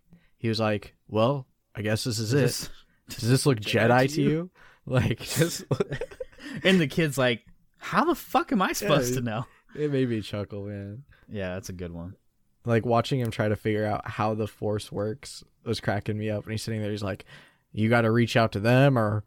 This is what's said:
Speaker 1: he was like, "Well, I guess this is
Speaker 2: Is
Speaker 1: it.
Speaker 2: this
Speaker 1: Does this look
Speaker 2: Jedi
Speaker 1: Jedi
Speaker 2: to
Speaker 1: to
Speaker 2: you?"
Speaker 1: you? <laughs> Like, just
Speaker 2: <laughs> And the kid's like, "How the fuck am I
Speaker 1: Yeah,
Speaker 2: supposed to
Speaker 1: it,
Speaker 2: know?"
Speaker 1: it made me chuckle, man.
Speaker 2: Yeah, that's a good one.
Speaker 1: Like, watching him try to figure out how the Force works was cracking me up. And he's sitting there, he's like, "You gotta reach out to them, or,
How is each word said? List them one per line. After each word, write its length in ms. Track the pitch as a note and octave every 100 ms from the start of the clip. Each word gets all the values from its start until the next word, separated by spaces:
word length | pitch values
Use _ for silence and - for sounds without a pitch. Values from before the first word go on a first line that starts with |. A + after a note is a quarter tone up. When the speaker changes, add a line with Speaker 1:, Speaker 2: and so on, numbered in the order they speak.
| _ - _ _
Speaker 1:
he 120 | A#2
was 100 | A2
like, 360 | G#2+ G#2 - _ -
"Well, 380 | G#2+ A#2 C#3+ - _ _ -
I 60 |
guess 200 | G#2+ G#2+
this 140 | C3+ A2
is 160 | G#2+
Speaker 2:
Is 0 |
Speaker 1:
it. 80 | C#3 A#2+ - - - - _ -
Speaker 2:
this 120 | -
Speaker 1:
Does 100 | A2+
this 160 | C3 D3
look 140 | A#2
Speaker 2:
Jedi 280 | G2+ A2 A2+
Speaker 1:
Jedi 100 | B2
Speaker 2:
to 140 | C3+ D3+
Speaker 1:
to 60 |
Speaker 2:
you?" 80 | C#3+
Speaker 1:
you? 200 | D#3 F3+ _
<laughs> 300 | - _ -
Like, 300 | B2+ G#2 A2
just 460 | - - E3+ - - C3+ - C3 -
Speaker 2:
<laughs> 500 | - - - D4 B3
And 160 | F3+ F#3+
the 60 | D3
kid's 300 | - D#3+ C3
like, 260 | B2+ A#2 - - _ _
"How 280 | - F3+ D#4
the 100 | D4
fuck 360 | - C4 E4+
am 100 | A3
I 60 | G#3
Speaker 1:
Yeah, 40 |
Speaker 2:
supposed 400 | - G3 C#3+ B2
to 60 | B2+
Speaker 1:
it, 40 | A#2+
Speaker 2:
know?" 200 | A2 - _ _ C#3+
Speaker 1:
it 160 | D3+
made 180 | C3+ C3
me 120 | A2+
chuckle, 420 | G2 G#2 G2 G2+ G2+
man. 380 | G2+ G2+ A2 C#3 - -
Speaker 2:
Yeah, 240 | G#2 F#2
that's 160 | F#2 -
a 40 |
good 180 | F2+ F2
one. 240 | E2+ F2 G2+ _ _ _ _ A#2+
Speaker 1:
Like, 200 | A#2 B2
watching 340 | A#2 - C3+
him 100 | A#2
try 180 | - G#2+
to 60 | G#2
figure 300 | A2 G#2+ G#2
out 220 | G#2 -
how 260 | G#2+ G#2+
the 140 | A2 G#2+
Force 440 | - G#2+ G#2 -
works 520 | G2 G#2 G#2+ - - - _
was 160 | B2 G#2+
cracking 380 | - G2+ - G#2+
me 120 | G#2+
up. 120 | G#2
And 80 | G#2
he's 100 | A2
sitting 180 | - A2
there, 80 | G#2
he's 120 | G#2
like, 220 | G2+ F#2+ - - - _ _
"You 140 | - A2
gotta 200 | A#2+ A2+
reach 240 | A#2 A#2 B2
out 160 | A2+
to 60 | G2+
them, 360 | A2 B2+ C#3+ B2+
or, 280 | G#2 G#2+